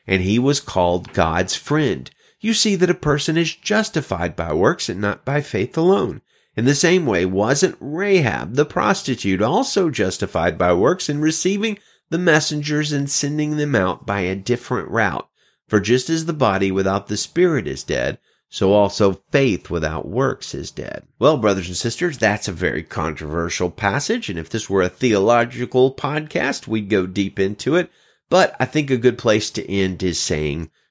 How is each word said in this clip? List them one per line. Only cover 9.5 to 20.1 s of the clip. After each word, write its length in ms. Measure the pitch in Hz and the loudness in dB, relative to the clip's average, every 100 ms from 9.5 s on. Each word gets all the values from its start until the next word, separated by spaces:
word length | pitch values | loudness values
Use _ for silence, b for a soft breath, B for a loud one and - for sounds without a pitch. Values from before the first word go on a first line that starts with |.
| 180 262 - 175 | 2 0 0 0
justified 680 | 120 95 - 98 90 85 82 | 0 -2 -2 -4 0 0 2
by 140 | 90 | 2
works 380 | 90 117 185 - | 4 4 2 -2
in 100 | 147 | -2
receiving 600 | 156 156 180 202 220 208 b b _ | 0 0 0 0 -2 -4 b b _
the 80 | 165 | 0
messengers 760 | 180 156 - 151 147 151 151 | 4 4 4 -2 -2 -2 0
and 180 | 143 139 | -2 -2
sending 460 | - 143 151 151 151 | -2 -2 -2 -2 -2
them 180 | 147 123 | 0 2
out 300 | 92 - - | 2 -2 -4
by 160 | 101 | -2
a 160 | 92 98 | -2 -2
different 520 | 98 120 - 120 78 | -2 -4 -2 -4 -2
route? 380 | 101 101 73 - _ _ _ _ | 0 0 -2 -8 _ _ _ _
For 140 | 107 | 0
just 280 | 95 127 - | 4 2 2
as 180 | 160 160 | -2 -2
the 60 | |
body 380 | 151 110 95 98 | 0 2 2 0
without 380 | 95 95 98 - | 0 0 -2 -2
the 80 | 107 | -6
spirit 500 | - - 180 151 76 | -4 0 2 0 -4
is 160 | 67 | -6
dead, 360 | - 71 65 - _ _ _ | -4 -2 -2 -6 _ _ _
so 220 | - 95 | 0 4
also 500 | 104 101 - 101 95 _ | 4 4 4 2 0 _
faith 380 | 139 135 90 - | 2 2 0 -2
without 380 | 85 78 78 | -4 -2 -4
works 480 | - | -6